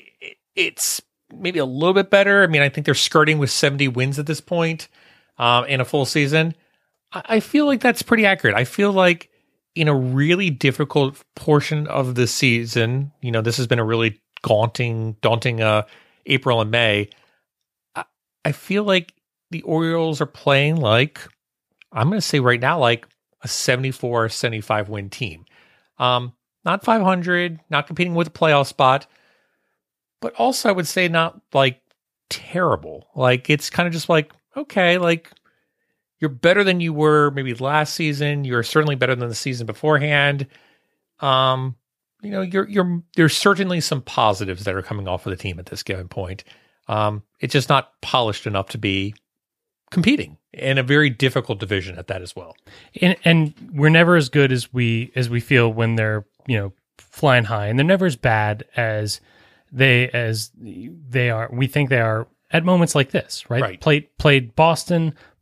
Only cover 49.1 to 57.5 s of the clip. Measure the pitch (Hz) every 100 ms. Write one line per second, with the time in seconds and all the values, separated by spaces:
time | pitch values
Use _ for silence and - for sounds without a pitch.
49.1 | 107 _ _ _ _ _ _ - 180 170
50.1 | 294 - - _ - 135 135 127 147 147
51.1 | 113 135 135 - 98 98 98 92 85 87
52.1 | 95 90 - 85 - _ - - - 180
53.1 | 185 165 165 151 - - 147 156 165 170
54.1 | 175 135 147 139 127 - 127 120 113 127
55.1 | 131 117 120 - 131 117 110 113 113 110
56.1 | 107 - _ - 113 101 - _ _ _
57.1 | - 147 123 110